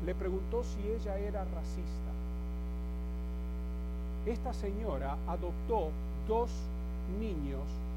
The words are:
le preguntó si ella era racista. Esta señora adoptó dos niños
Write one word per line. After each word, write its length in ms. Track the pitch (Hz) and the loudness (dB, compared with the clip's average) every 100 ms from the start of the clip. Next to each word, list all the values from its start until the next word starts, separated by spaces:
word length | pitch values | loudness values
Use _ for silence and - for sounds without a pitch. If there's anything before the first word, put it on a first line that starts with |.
| 180 | 0
le 80 | |
preguntó 500 | 180 190 185 - 233 | 0 2 2 2 2
si 240 | 247 208 202 | 2 0 0
ella 300 | 226 208 196 | 0 2 2
era 220 | 202 202 | 2 2
racista. 720 | 185 165 - - - - - - - - - - - - - - - - - - - - - - - - - - 196 | 0 0 0 0 0 0 0 0 0 0 0 0 0 0 0 0 0 0 0 0 0 0 0 0 -2 -2 -2 0 0
Esta 280 | 233 262 | 0 0
señora 640 | 226 208 202 220 139 135 156 180 | 0 0 0 0 0 0 0 0
adoptó 640 | 180 175 175 - 220 156 156 - - - | 0 0 -2 2 2 2 0 -2 -2 2
dos 240 | 220 240 - - - - - - 196 | 2 2 0 -2 -2 -2 -2 -2 0
niños 440 | 220 160 139 135 - - - | 0 0 0 -2 -2 -2 -2